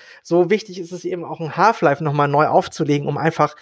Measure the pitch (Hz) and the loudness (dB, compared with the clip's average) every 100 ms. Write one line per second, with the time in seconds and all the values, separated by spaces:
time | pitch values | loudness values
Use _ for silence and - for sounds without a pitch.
0 | - - - 170 175 214 - 180 170 175 | -20 -20 0 2 2 0 -4 -14 -12 -10
1 | 175 170 143 156 156 170 208 226 156 139 | -8 -8 -10 -8 -8 2 2 4 0 0
2 | 151 147 143 143 151 165 - - 147 143 | -2 0 2 2 4 2 0 -4 0 0
3 | 143 139 - - 147 - | -2 -2 -2 0 -2 -2